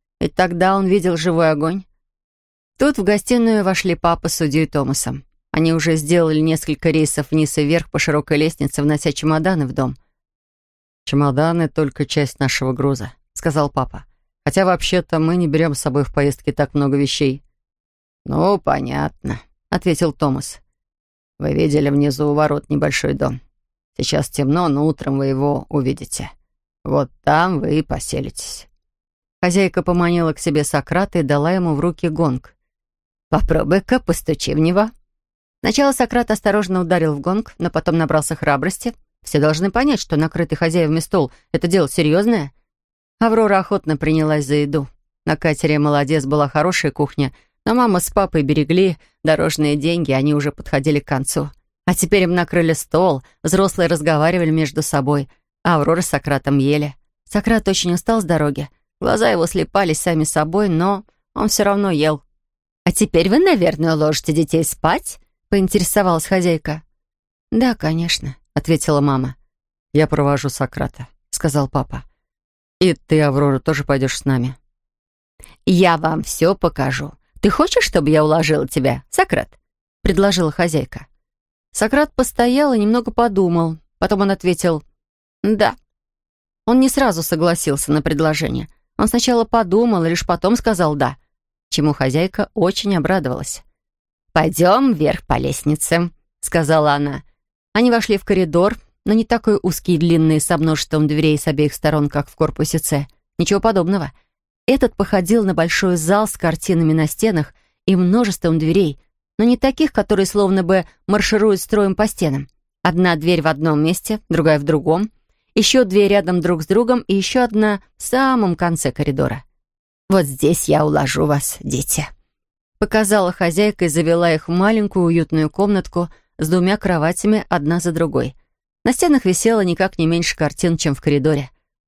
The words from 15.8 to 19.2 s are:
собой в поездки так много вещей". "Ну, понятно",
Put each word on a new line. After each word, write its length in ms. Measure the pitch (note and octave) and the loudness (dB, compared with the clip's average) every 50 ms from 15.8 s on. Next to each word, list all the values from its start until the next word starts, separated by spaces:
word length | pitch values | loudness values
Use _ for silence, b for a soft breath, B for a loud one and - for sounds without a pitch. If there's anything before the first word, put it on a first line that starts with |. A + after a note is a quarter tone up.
собой 240 | - D3 C3 C#3+ C3+ | -4 -2 0 -2 -2
в 80 | - - | -2 -2
поездки 380 | D3+ C#3 C#3+ C#3 - - - | 0 0 0 -2 -4 -6 -6
так 220 | C3+ - D3 C#3 - | -2 -2 -4 -2 0
много 220 | D3 C#3 C#3 C#3 | -2 0 0 0
вещей". 460 | C#3+ C#3+ C3 - - D3 C3+ C3 C#3 _ _ _ _ _ _ _ _ _ _ _ _ _ _ _ _ - | 0 0 -2 0 0 0 -2 -2 -4 _ _ _ _ _ _ _ _ _ _ _ _ _ _ _ _ -10
"Ну, 340 | - C3+ D#3 E3 F#3+ G3+ F3 | -4 -2 0 2 2 2 0
понятно", 800 | - D3 C#3 C#3+ C3+ B2 C3+ C#3+ - D3+ - _ | 0 -2 -2 -2 -4 -6 -6 -4 -6 -6 -8 _